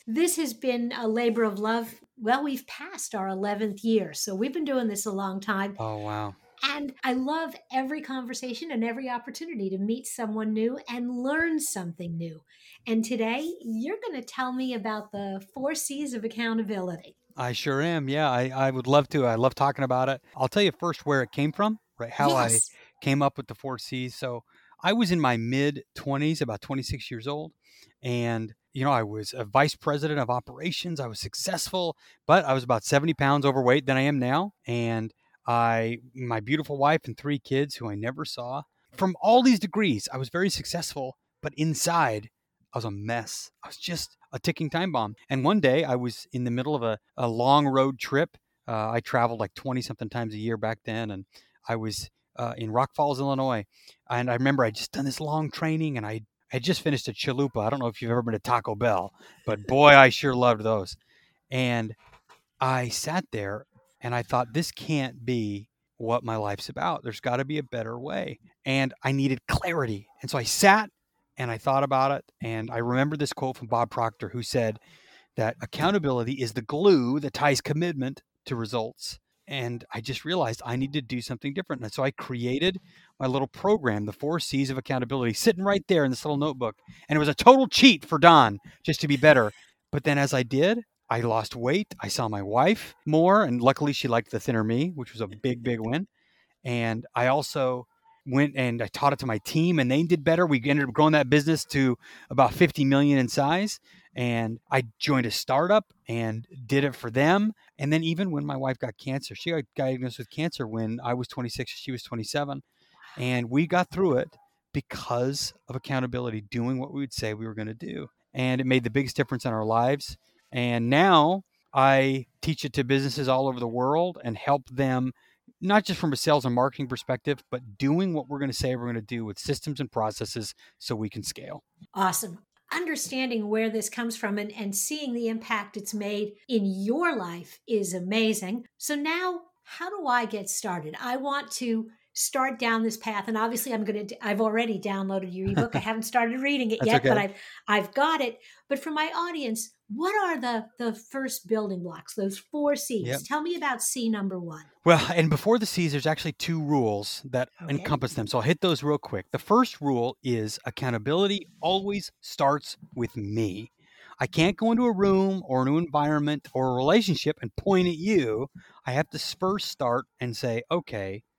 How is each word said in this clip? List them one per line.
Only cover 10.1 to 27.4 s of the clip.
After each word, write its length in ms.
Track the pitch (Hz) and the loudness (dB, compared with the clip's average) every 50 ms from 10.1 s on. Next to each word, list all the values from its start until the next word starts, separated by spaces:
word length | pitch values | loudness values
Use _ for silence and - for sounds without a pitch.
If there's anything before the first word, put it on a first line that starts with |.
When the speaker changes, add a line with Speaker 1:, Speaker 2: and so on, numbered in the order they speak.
| - - 226 214 214 220 220 220 214 | -10 -8 -6 -6 -4 -4 -2 -2 -2
Speaker 1:
new 260 | 220 220 233 262 285 - - | 0 0 -2 -2 -4 -10 -10
and 220 | 240 247 240 247 | -8 -6 -6 -6
learn 480 | 247 240 247 269 294 320 330 339 320 302 | -6 -4 -2 -2 0 0 0 0 0 -2
something 580 | 302 - - 202 180 170 165 - 175 170 165 | -2 -4 -6 -6 -8 -8 -8 -8 -8 -8 -6
new. 260 | 165 170 165 160 156 _ _ _ _ - - - - - | -6 -8 -8 -10 -14 _ _ _ _ -20 -20 -20 -16 -6
And 180 | 233 226 226 220 | -2 0 0 0
today, 400 | - 254 220 226 226 240 269 311 339 359 - | -2 -2 -2 -2 -2 -2 -4 -4 -6 -8 -8
you're 380 | - 226 220 220 247 320 415 427 480 | -8 -8 -6 -6 -4 -4 -6 -6 -6
gonna 160 | 453 311 262 - | -8 -8 -8 -10
tell 300 | - - - 262 254 254 | -10 -8 -6 -6 -4 -4
me 220 | 254 262 254 247 | -4 -4 -4 -4
about 360 | 226 196 220 214 214 208 - | -4 -4 -4 -6 -6 -8 -10
the 340 | - 202 202 196 190 196 196 - - | -10 -8 -8 -6 -8 -8 -10 -12 -10
four 220 | 269 254 294 320 | -6 -4 -4 -2
C's 400 | 302 - - 277 285 294 262 240 | -2 -6 -6 -6 -6 -6 -6 -6
of 80 | 220 214 | -6 -6
accountability. 920 | 226 220 226 233 226 226 226 220 196 214 190 180 180 170 156 - - _ _ _ _ - | -6 -6 -4 -4 -2 0 -2 -2 -2 -4 -4 -4 -6 -6 -8 -12 -18 _ _ _ _ -8
Speaker 2:
I 140 | - 127 123 | -6 -4 -4
sure 320 | 120 - - 147 135 139 156 | -4 -2 -2 -2 0 0 0
am. 260 | 170 170 160 139 131 | 0 0 -2 -2 -2
Yeah, 220 | 139 151 156 143 | 0 2 2 2
I, 200 | 123 123 127 131 131 | 2 2 0 0 0
I 160 | 131 135 135 | 0 0 2
would 160 | 131 127 120 | 2 0 0
love 220 | 131 143 147 139 - | 6 6 6 6 4
to. 180 | - 147 127 | 2 2 2
I 80 | 120 113 | 4 4
love 220 | 113 123 131 - | 4 4 2 4
talking 260 | - 139 139 139 - 135 | 4 2 2 2 0 -2
about 260 | 127 127 127 131 135 | 0 2 2 2 0
it. 120 | 135 120 _ _ - | 0 -4 _ _ -4
I'll 100 | 139 131 | -2 -2
tell 160 | 127 - 208 202 | 0 2 2 2
you 80 | 180 | 2
first 340 | - - 175 175 160 - - | 2 0 -4 -4 -4 -4 0
where 180 | 147 143 135 123 | 2 2 2 2
it 100 | - - | 0 -2
came 180 | - 143 156 | -2 -2 -2
from, 300 | - - 202 214 220 - _ _ _ - | 0 0 0 0 0 -2 _ _ _ -10
right? 140 | 117 117 - | -10 -8 -2
How 180 | - 143 143 | 2 2 4
I 200 | 135 127 120 117 | 4 4 4 4
Speaker 1:
Yes. 200 | 117 - - - - - - - _ _ | 4 2 2 0 -6 -20 -20 -20 _ _
Speaker 2:
came 220 | - 139 139 143 139 | 0 0 2 4 2
up 140 | 139 - | 0 0
with 120 | - 131 - | -2 -12 -12
the 80 | 113 | -12
four 200 | _ - 135 127 | _ -8 -8 -8
C's. 380 | 113 - - 135 127 127 123 - | -8 -8 -8 -6 -6 -6 -6 -8
So 300 | - - 127 120 117 - _ _ _ _ _ _ _ - | -8 -8 -8 -8 -8 -12 _ _ _ _ _ _ _ -2
I 100 | 180 208 | 0 2
was 180 | 233 226 165 | 2 4 4
in 80 | 180 170 | 4 4
my 200 | 151 127 120 113 | 4 4 2 2
mid-twenties, 1040 | 113 117 131 135 143 147 143 131 - _ - - - 139 139 139 147 156 165 - 147 | 0 0 0 2 2 0 0 -4 -12 _ -18 -10 -4 -2 -2 0 2 0 0 0 -2
about 180 | 120 107 101 | -4 -4 -8
twenty-six 500 | - - 139 135 127 - 151 113 - - | -8 -6 -6 -6 -4 -4 -6 -8 -8 -10
years 160 | 131 113 110 | -12 -8 -8
old. 260 | 139 143 151 | -8 -8 -8